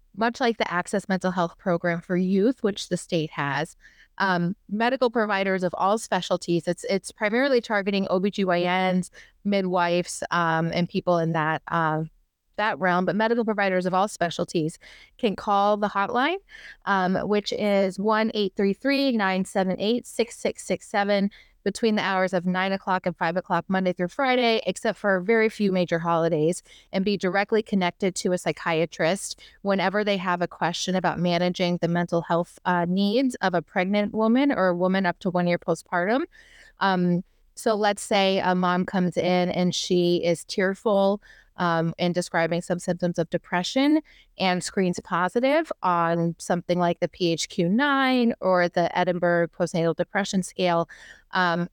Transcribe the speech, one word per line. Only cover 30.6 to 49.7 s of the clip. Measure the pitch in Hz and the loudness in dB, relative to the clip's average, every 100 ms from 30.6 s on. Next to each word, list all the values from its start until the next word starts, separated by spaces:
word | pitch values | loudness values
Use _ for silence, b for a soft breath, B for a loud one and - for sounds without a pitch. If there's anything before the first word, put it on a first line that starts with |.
| 170 175 - 185 | -2 -2 -2 0
about | 175 160 | 0 0
managing | 175 175 180 180 175 175 | 0 0 0 0 -2 0
the | 170 | 0
mental | 170 175 170 | 0 0 -2
health, | - 170 175 - | 0 -2 -2 -6
uh, | 185 175 170 | -2 0 0
needs | 185 202 233 262 - | 0 0 2 0 0
of | 190 | -2
a | 175 | -2
pregnant | - 196 185 208 208 | -2 -2 0 0 0
woman | 214 220 247 285 | 0 2 4 2
or | 247 185 | 2 2
a | 175 | 2
woman | 185 190 180 | 0 2 0
up | - | -2
to | 185 | -2
one | 175 175 | 0 0
year | 175 | 0
postpartum. | - 165 - 175 185 262 349 B B B B B | -2 -4 -2 -2 0 0 -2 B B B B B
Um, | 190 185 175 175 - _ _ - | 0 2 2 0 -4 _ _ -4
so | 233 208 | -2 2
let's | 208 202 | 0 0
say | - 202 190 196 | 0 2 2 2
a | 180 180 | 2 2
mom | 180 180 180 | 2 0 0
comes | 190 180 - | 0 0 0
in | 180 180 180 | 2 2 2
and | - 180 - | 0 0 0
she | - 180 175 175 | 0 2 2 2
is | 175 165 - | 0 -2 -4
tearful, | - 190 190 226 196 196 208 B B B - | -2 -2 0 0 2 2 0 B B B -4
um, | 175 165 165 - | -2 0 0 -2
and | 175 | -2
describing | 175 - 175 165 170 | -2 -2 0 0 -2
some | - 180 | -4 -4
symptoms | - 170 175 175 | -4 -2 -2 -2
of | 165 | -2
depression | 175 - 180 180 262 285 302 - b b - | -4 -4 -4 0 2 2 2 0 b b -4
and | 185 180 | 0 0
screens | - - 185 175 | -2 -2 0 -2
positive | - 170 180 240 262 311 320 - | -4 -2 0 0 2 2 0 -2
on | 185 175 170 170 170 165 | 0 2 2 2 0 -2
something | - 175 - 175 | -4 -2 -2 0
like | 175 175 | 0 0
the | 170 | -4
P | - 170 | -2 -2
H | 165 - | -2 -4
Q | - 175 | -2 2
nine | 220 285 269 262 254 233 - | 2 2 2 2 2 2 0
or | 185 180 175 | 2 2 2
the | 180 170 180 | 2 0 2
Edinburgh | 180 175 175 170 170 | 0 2 2 2 0
Postnatal | - 175 | -2 -2